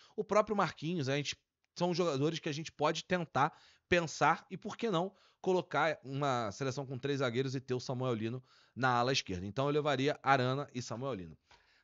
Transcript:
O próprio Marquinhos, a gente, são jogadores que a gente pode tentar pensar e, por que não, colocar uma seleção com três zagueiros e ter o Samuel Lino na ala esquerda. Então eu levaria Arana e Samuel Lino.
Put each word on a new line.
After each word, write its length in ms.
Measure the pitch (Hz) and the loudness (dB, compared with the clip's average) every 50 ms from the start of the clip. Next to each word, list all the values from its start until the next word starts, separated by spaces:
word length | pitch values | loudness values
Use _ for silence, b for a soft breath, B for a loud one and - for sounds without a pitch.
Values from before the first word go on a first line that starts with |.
| b b b | b b b
O 80 | 214 - | -8 -4
próprio 340 | - 180 214 208 214 208 | 0 2 2 2 2 0
Marquinhos, 500 | 202 185 143 - - 143 160 185 170 131 | 0 0 0 -2 -4 -4 -4 -2 -2 0
a 80 | 131 139 | 0 -2
gente, 220 | 147 139 - - - _ _ _ _ _ _ - | -2 -2 -4 -8 -10 _ _ _ _ _ _ -4
são 160 | 151 175 180 175 | -2 0 0 2
jogadores 460 | 175 180 170 139 135 147 160 160 156 | 2 0 2 2 2 2 0 0 -2
que 100 | - 165 | -4 -4
a 40 | 139 | -6
gente 180 | 151 160 - | -6 -8 -8
pode 340 | - - 147 156 160 160 - | -4 0 0 0 0 -2 -2
tentar 500 | - 180 180 165 - - 131 143 160 - b b b b b b | -2 -2 -2 -2 0 0 2 2 2 0 b b b b b b
pensar 600 | - 180 175 170 143 - - 151 151 165 - - - | 2 2 2 2 2 0 4 4 4 4 2 -2 -10
e, 80 | 190 | -12
por 180 | - - 208 - | -10 -8 -10 -6
que 140 | - 233 226 | -4 -2 0
não, 240 | 185 160 180 202 - b b b b b | 2 2 0 -2 -6 b b b b b
colocar 600 | b 185 185 180 - - - 143 156 160 147 - - | b 2 2 2 2 0 2 2 2 2 0 -2 -6
uma 480 | 131 139 139 147 139 127 123 113 101 | -6 -4 0 0 2 2 0 0 -2
seleção 360 | - - 139 131 123 143 135 | -4 -4 -4 -4 -2 -4 -6
com 100 | 127 139 | -6 -6
três 220 | 120 - 139 143 135 | -4 -2 -2 0 0
zagueiros 340 | 139 123 113 127 135 135 131 | 0 0 0 0 0 -2 -2
e 60 | 135 | -4
ter 160 | 127 - 123 | -4 -4 -4
o 40 | 127 | -4
Samuel 360 | - - 127 123 131 127 117 | -4 -4 -4 -2 0 0 0
Lino 280 | 107 110 113 123 127 - b b b b b b | 0 -2 -4 -4 -6 -10 b b b b b b
na 140 | 110 131 127 | 0 2 2
ala 240 | 123 120 120 131 135 | 4 4 2 2 0
esquerda. 320 | - - - 92 87 95 | 0 -2 -4 -6 -6 -6
Então 220 | 104 101 131 139 | -4 -2 -2 0
eu 40 | 143 | 0
levaria 480 | 147 151 143 151 139 127 135 147 143 - - | 2 2 2 2 0 2 2 0 -2 0 4
Arana 440 | 135 139 131 123 127 131 143 139 - - | 4 4 6 4 2 0 -2 -4 -6 -8
e 80 | 123 | -8
Samuel 320 | - - 117 113 131 135 120 | -8 -8 -8 -6 -6 -6 -6
Lino. 240 | 95 87 80 76 - _ b b b b b b b | -6 -8 -10 -14 -18 _ b b b b b b b